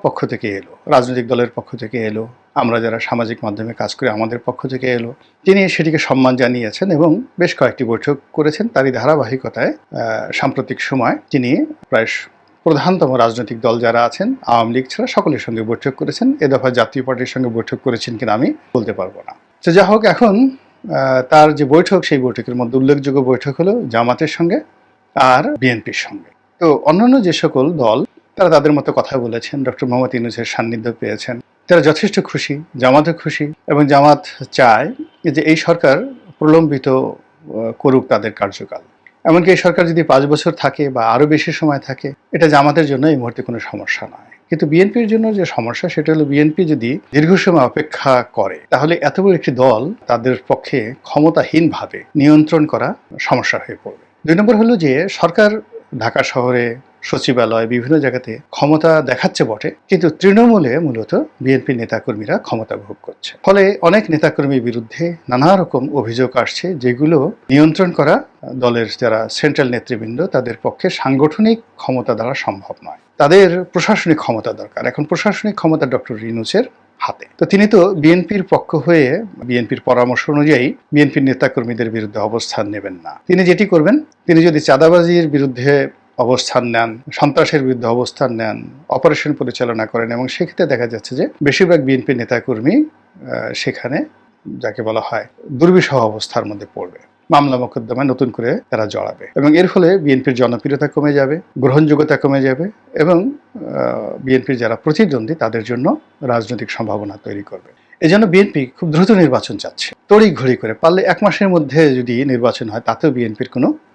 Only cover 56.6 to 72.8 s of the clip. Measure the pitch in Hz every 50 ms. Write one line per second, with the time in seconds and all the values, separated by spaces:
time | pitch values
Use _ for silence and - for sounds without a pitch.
56.6 | 120 117 117 131 - _ _ _ - - - 131 - - 127 120 117 110 113 113
57.6 | 113 113 123 120 117 127 160 156 139 127 117 123 - 120 110 - - _ - -
58.6 | 147 147 156 156 156 165 160 156 143 127 127 - - 185 - - 151 113 107 104
59.6 | - 160 - _ _ - 196 170 170 160 156 - - 196 196 220 240 240 226 202
60.6 | 156 120 120 160 175 147 120 113 107 - 165 226 311 - _ - 123 131 135 127
61.6 | - - 131 117 113 - 120 110 - - 110 107 107 113 170 208 - - 123 113
62.6 | 110 - 107 98 - - 101 - - - - _ - - - _ - 190 196 202
63.6 | 190 196 202 - - 170 190 220 208 - 160 - - 151 147 - 143 139 139 131
64.6 | 113 123 113 120 113 113 - - 165 170 170 - _ - 123 127 139 170 196 190
65.6 | 175 - - 131 127 151 143 139 107 117 113 120 127 120 - 127 113 - - -
66.6 | - 180 185 139 120 123 120 123 151 156 170 143 135 175 208 - _ - 131 143
67.6 | 151 160 160 196 190 180 175 - 143 147 190 269 - - _ _ - - 123 127
68.6 | 123 120 117 117 113 104 - - 123 113 110 110 110 110 - - - 151 139 -
69.6 | 139 123 120 113 - - 127 107 113 110 117 135 175 196 - 135 120 120 113 -
70.6 | - 117 - - - 185 180 - - 139 135 131 147 151 151 - 214 220 226 226
71.6 | - _ _ - - - 131 127 113 - 120 107 110 123 139 - - - 101 98
72.6 | 95 - - _